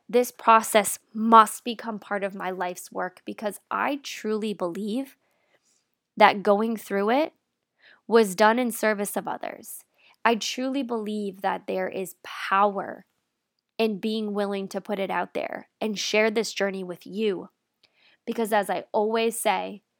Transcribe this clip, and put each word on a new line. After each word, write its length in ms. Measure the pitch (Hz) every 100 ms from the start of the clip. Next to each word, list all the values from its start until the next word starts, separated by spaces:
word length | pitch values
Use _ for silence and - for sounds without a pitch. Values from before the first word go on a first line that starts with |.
| -
this 240 | 240 247
process 680 | - - 226 220 214 202 - _
must 520 | 214 226 226 214 - 240
become 340 | 214 233 214
part 240 | - 202
of 100 | 190
my 160 | 196 180
life's 420 | 185 180 180 -
work 300 | 190 180 - -
because 340 | 202 208 - -
I 300 | 202 226 285
truly 520 | - - 214 214 214
believe 640 | 175 175 175 208 240 269 _ _ _ _ _ _ _ _ _ _ -
that 280 | 202 208
going 340 | 196 202 226 214
through 320 | - 196 202
it 240 | 262 320 _ _ _ _ _ - _ -
was 280 | 226 202 180
done 220 | 214 233
in 140 | 247
service 460 | - 220 202 202 196
of 100 | -
others. 560 | - - - - - _ _ _ _
I 120 | 226 220
truly 480 | - - 262 277
believe 580 | 240 226 208 214 202 190
that 260 | 190 190 196
there 200 | 190 185
is 280 | - 185 -
power 840 | - - - 190 208 196 - - - _ _ _ _ _ _ -
in 220 | 226 190
being 340 | 220 220 208
willing 340 | 202 202 196 196
to 120 | 196
put 160 | 202 196
it 140 | 190
out 240 | 175 185 -
there 340 | - - - -
and 200 | 220 190
share 320 | - 214 220
this 200 | 220 208
journey 320 | - 196 190
with 220 | 180 170 -
you. 440 | 190 220 175 190 _ _ _ _ _ _ _ -
Because 260 | 233 208
as 180 | 214 196
I 160 | 180 -
always 480 | 214 214 226 226 226
say, 440 | 214 185 185 202 _